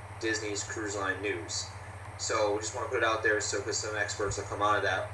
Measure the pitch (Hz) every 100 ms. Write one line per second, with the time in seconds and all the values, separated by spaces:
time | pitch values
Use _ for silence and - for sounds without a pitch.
0 | - - 110 107 107 101 - 117 104 101
1 | 95 92 101 87 82 - - - - -
2 | - - - 113 104 104 110 127 139 123
3 | 113 110 113 107 - 101 104 101 107 107
4 | 104 - 101 98 - 104 104 101 95 92
5 | -